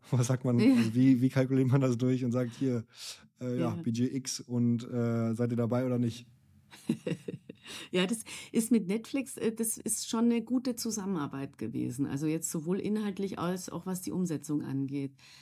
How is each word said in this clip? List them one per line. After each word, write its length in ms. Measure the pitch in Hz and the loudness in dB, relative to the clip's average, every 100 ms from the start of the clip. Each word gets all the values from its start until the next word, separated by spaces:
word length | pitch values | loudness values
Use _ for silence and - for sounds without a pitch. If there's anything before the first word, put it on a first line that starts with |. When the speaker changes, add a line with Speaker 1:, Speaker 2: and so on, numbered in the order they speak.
Speaker 1:
<laughs> 80 | - | -2
Was 160 | 123 120 | 2 2
sagt 180 | 127 131 | 2 2
man, 200 | 120 113 | 6 6
Speaker 2:
Ja. 100 | 233 | 6
Speaker 1:
also 200 | 113 120 | 4 6
wie, 260 | 131 127 | 6 6
wie 80 | 131 | 4
kalkuliert 380 | 135 131 135 131 | 2 2 4 4
man 120 | 139 | 4
das 160 | 131 117 | 4 2
durch 280 | 127 127 127 | 2 2 0
und 60 | |
sagt, 240 | 123 123 117 | 0 -2 -2
„Hier, 300 | 135 120 120 - - - - - | 0 0 -4 -12 -16 -16 -20 -10
äh, 180 | 123 123 | -6 -2
ja, 120 | 117 | -2
Speaker 2:
Ja. 120 | 110 | -2
Speaker 1:
Budget 300 | 123 113 127 | -2 0 0
X 260 | 135 131 - | -2 -6 -8
und, 420 | - 120 120 117 120 | -4 0 2 2 0
äh, 500 | 123 117 117 113 113 | -2 0 2 0 0
seid 160 | 120 | 0
ihr 60 | 120 | 0
dabei 280 | 113 123 127 | 0 0 2
oder 140 | 123 | 2
nicht?“ 280 | 117 110 - _ _ _ _ | 0 -2 -10 _ _ _ _
Speaker 2:
<laughs> 720 | - - - - - - - - - - - - | -10 -6 -4 -4 -6 -8 -14 -14 -20 -16 -16 -4
Ja, 140 | 180 190 | 0 0
das 180 | 226 - - - | -2 -8 -14 -4
ist 200 | 233 226 | -2 2
mit 160 | 226 175 | 2 2
Netflix, 500 | 214 - 277 254 - | -4 -4 -6 -6 -4
äh, 140 | 226 | -4
das 260 | 226 226 - | -2 -4 -4
ist 300 | - - - | -6 -6 -2
schon 160 | 226 233 | 2 2
eine 180 | 233 | 2
gute 320 | 226 254 254 233 | 0 -2 -2 -4
Zusammenarbeit 800 | 233 214 190 180 143 135 135 - | -4 -4 -2 -2 -2 -6 -8 -8
gewesen. 480 | 110 120 123 123 143 | -6 -4 -4 -2 -2
Also 220 | 139 156 | -2 -2
jetzt 240 | 160 - | -2 -4
sowohl 280 | 170 151 190 | -4 -2 -2
inhaltlich 600 | - 214 208 190 196 - | -2 -2 -2 -4 -6 -4
als 300 | 170 185 - | -4 -4 -6
auch 160 | 170 185 | -8 -6
was 160 | 185 | -6
die 100 | - | -4
Umsetzung 500 | 185 175 143 143 151 | -2 -2 -2 -2 -4
angeht. 520 | - 135 135 139 139 - - - | -2 -4 -2 -4 -6 -8 -20 -20